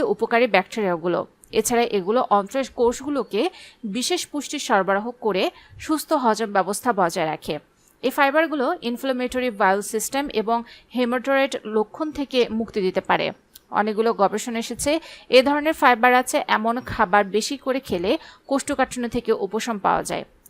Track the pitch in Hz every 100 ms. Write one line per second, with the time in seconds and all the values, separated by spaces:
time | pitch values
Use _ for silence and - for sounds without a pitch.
0 | 269 208 226 233 247 190 - 226 196 170
1 | 175 170 - _ _ - - 233 240 202
2 | 175 247 - 202 196 269 240 - 233 247
3 | 269 277 196 202 262 - - _ 214 220
4 | 240 - - 294 - 294 - 208 190 196
5 | 240 - 214 185 320 - - - - 311
6 | - 311 247 208 220 202 180 208 247 196
7 | 170 180 160 156 - 151 - _ _ _
8 | 262 302 277 302 320 302 254 359 240 240
9 | 269 254 247 254 247 202 196 196 202 220
10 | - 269 285 220 208 226 233 - _ 240
11 | 240 254 269 269 269 - 214 220 214 -
12 | 311 285 277 247 233 220 220 220 185 180
13 | - 175 160 - _ - _ - 214 208
14 | 226 214 190 208 247 233 226 233 285 320
15 | - - - 247 262 294 302 311 277 233
16 | 254 247 254 294 - 214 220 240 - -
17 | 196 208 202 202 - 277 269 262 - 180
18 | 185 320 - - - 269 - 269 254 247
19 | 240 247 220 220 190 220 240 208 175 170
20 | 165 170 - _